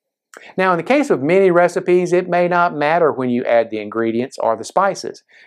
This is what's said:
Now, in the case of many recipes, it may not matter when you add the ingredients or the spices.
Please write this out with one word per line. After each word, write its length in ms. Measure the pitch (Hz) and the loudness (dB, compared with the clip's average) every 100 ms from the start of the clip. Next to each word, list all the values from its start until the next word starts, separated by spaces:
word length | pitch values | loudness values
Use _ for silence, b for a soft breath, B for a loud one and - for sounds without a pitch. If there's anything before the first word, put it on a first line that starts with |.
| _ _ _ - B - | _ _ _ -20 B -2
Now, 140 | 190 | 0
in 40 | 170 | 0
the 60 | |
case 260 | 160 277 285 | 2 0 2
of 140 | 156 | 0
many 280 | 139 190 190 | 2 2 4
recipes, 640 | 170 175 180 175 180 175 | 4 2 0 0 0 2
it 160 | 175 185 | 0 0
may 200 | 175 175 | -2 0
not 280 | 175 175 156 | 0 0 0
matter 340 | 147 170 156 | 0 2 2
when 200 | 120 127 | 0 -2
you 120 | 120 | -2
add 260 | 117 117 113 | 0 0 0
the 100 | 107 | -4
ingredients 560 | 104 110 113 113 131 - | -8 -4 -2 -2 -6 -4
or 180 | 110 110 | -4 -4
the 60 | |
spices. 640 | 110 - 196 180 - - _ b | -2 -2 -2 -4 -10 -14 _ b